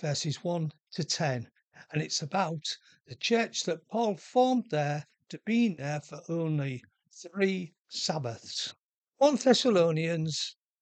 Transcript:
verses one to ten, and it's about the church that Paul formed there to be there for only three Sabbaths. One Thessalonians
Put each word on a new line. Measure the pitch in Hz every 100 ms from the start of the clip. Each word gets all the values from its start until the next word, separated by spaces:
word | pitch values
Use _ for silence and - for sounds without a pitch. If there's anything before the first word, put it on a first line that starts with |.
verses | 151 139 151 139
one | 180 175 156 - _
to | -
ten, | 151 - 156 127 113 _ _ - -
and | 151
it's | 160 -
about | 143 196 170 165 - - _ _ -
the |
church | 127 - 233 226 - -
that | 165 -
Paul | 220 226 170
formed | - 254 254 254 -
there | 151 143 151 - _ -
to | 160 -
be | 233 233 151
there | 139 147
for | - 147 -
only | 170 165 151 139 123 - _ _
three | - 170 190 196 185 170 _ _
Sabbaths. | - - 156 120 110 - - - - _ _ _ -
One | 285 277
Thessalonians | 262 233 254 190 170 160 165 170 160 147 - - _ _